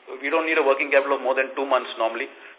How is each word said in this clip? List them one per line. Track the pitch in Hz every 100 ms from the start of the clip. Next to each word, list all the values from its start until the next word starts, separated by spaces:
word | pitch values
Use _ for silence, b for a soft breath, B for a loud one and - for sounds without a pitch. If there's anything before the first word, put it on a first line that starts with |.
| - 131
we | 139
don't | 165
need | 160 160
a |
working | 139 135 147
capital | 139 139 131
of |
more | 123 131
than | 131 143
two |
months | 135 127 113 117
normally. | 113 120 135 B B